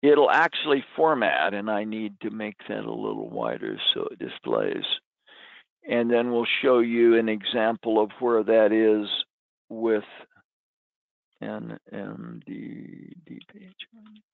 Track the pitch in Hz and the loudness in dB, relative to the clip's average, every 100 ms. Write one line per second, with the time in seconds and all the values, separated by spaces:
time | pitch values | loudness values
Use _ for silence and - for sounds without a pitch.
0 | 143 147 135 117 165 - 156 139 123 - | 6 6 6 4 2 -2 -2 -2 -2 0
1 | 160 147 104 67 80 101 107 104 107 110 | 2 4 2 2 0 -2 -4 -4 -4 -6
2 | 110 101 113 110 107 107 - 107 110 - | -8 -8 -10 -8 -10 -12 -10 -8 -8 -6
3 | 53 53 55 55 57 58 55 53 - - | -6 -6 -8 -6 -6 -6 -8 -6 -2 -2
4 | - - 64 - - 57 50 50 50 - | -4 -8 -12 -10 -2 -2 0 -4 -6 -8
5 | _ _ _ - - - _ _ 320 120 | _ _ _ -20 -20 -20 _ _ -4 0
6 | 117 120 120 120 113 - 139 127 120 117 | 2 2 2 0 0 0 4 4 4 4
7 | 117 113 113 107 95 110 110 113 117 110 | 6 6 4 -2 -4 -2 -2 -2 0 2
8 | 107 - 123 117 104 113 107 110 110 107 | 0 -2 0 2 4 4 6 6 4 4
9 | 104 - - _ _ _ _ 113 113 107 | 0 -6 -8 _ _ _ _ -6 -2 -2
10 | 104 - - _ _ _ _ _ _ _ | -4 -20 -20 _ _ _ _ _ _ _
11 | _ _ _ _ 110 107 113 113 _ 104 | _ _ _ _ -12 -10 -12 -14 _ -14
12 | 101 117 113 113 - - 113 - - - | -12 -14 -14 -16 -14 -14 -14 -14 -16 -18
13 | - 175 160 - - 202 190 196 - 226 | -20 -20 _ -20 -20 -20 -20 _ -20 _
14 | 214 214 _ | -20 -20 _